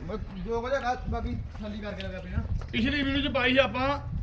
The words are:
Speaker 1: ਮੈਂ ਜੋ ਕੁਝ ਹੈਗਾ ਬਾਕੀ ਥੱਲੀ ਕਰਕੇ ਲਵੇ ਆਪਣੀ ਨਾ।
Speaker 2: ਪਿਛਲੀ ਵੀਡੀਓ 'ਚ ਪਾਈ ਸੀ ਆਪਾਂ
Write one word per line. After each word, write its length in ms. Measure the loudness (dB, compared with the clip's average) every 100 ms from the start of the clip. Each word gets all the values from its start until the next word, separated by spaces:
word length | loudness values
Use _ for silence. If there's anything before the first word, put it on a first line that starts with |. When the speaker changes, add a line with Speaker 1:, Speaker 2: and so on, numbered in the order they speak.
| -4
Speaker 1:
ਮੈਂ 80 | -6 -6 -6 -2
ਜੋ 140 | -2
ਕੁਝ 120 | 0
ਹੈਗਾ 240 | 0 0 -2 -2
ਬਾਕੀ 280 | -2 -2 -4 -6 -8
ਥੱਲੀ 160 | -8 -6
ਕਰਕੇ 240 | -6 -6
ਲਵੇ 140 | -6 -6
ਆਪਣੀ 140 | -4
ਨਾ। 120 | -4 -2 -2 0
Speaker 2:
ਪਿਛਲੀ 300 | 2 2 2
ਵੀਡੀਓ 280 | 2 2 2
'ਚ 40 |
ਪਾਈ 180 | 4 6
ਸੀ 60 | 6
ਆਪਾਂ 400 | 6 2 0 0 -2 -4